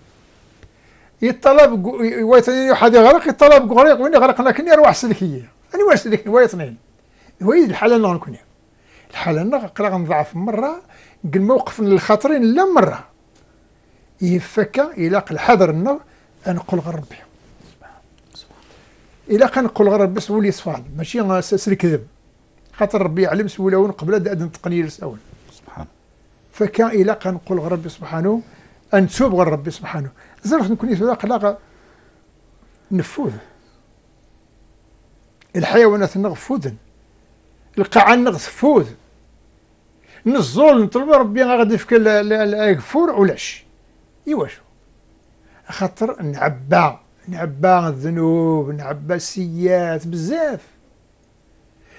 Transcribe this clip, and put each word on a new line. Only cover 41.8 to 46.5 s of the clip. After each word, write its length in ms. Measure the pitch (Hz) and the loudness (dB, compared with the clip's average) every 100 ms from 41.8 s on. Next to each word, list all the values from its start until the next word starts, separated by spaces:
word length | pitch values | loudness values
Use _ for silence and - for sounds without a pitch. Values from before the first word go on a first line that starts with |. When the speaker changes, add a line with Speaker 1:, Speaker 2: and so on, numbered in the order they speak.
| - | 0
Speaker 1:
ال-، 160 | 233 214 | 2 4
ال-، 240 | 208 208 | 2 0
ال-، 220 | 220 208 | 0 -2
الغفور 560 | 208 214 170 - 285 349 | 0 0 0 -2 0 0
ولاش. 540 | - 196 - - - - _ _ _ _ _ - | 2 0 0 -10 -16 -20 _ _ _ _ _ -8
إيوا 180 | 294 147 | -6 -6
شو؟ 140 | - _ _ _ _ _ _ _ _ _ _ - | -10 _ _ _ _ _ _ _ _ _ _ -20
خاطر 540 | - 190 - 226 - | -8 -8 -6 -8 -6
نعبى، 760 | 156 143 147 | -10 -4 -4